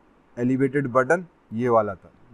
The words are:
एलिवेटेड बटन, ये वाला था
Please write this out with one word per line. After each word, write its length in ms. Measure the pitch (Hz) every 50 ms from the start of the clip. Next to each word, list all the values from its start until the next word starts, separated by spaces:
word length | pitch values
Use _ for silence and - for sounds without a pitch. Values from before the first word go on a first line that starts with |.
| _ _ _ _ _ _ _ -
एलिवेटेड 500 | 123 123 131 127 135 135 123 147 139 127
बटन, 360 | 113 131 127 127 160 185 180 - _ _ _ _ 110
ये 160 | 110 120 123
वाला 240 | 117 113 107 104 95
था 160 | 90 _ 85 _ _ - _